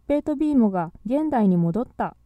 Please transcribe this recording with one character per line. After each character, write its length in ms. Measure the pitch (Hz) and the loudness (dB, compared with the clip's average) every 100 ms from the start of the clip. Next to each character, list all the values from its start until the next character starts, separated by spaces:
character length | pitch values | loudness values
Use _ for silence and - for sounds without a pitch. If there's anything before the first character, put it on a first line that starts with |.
| - | -2
病 140 | 294 | -2
と 140 | 302 285 | -2 -2
ビ 160 | 302 | 0
ー 40 | 277 | 2
モ 140 | 214 | 2
が 220 | 185 170 - | 0 -6 -8
現 240 | 208 277 311 | -4 -2 0
代 200 | 262 202 | 0 2
に 80 | 175 | 2
戻 260 | 170 190 | 0 -2
っ 40 | 254 - | -6 -8
た。 200 | 190 - | -8 -10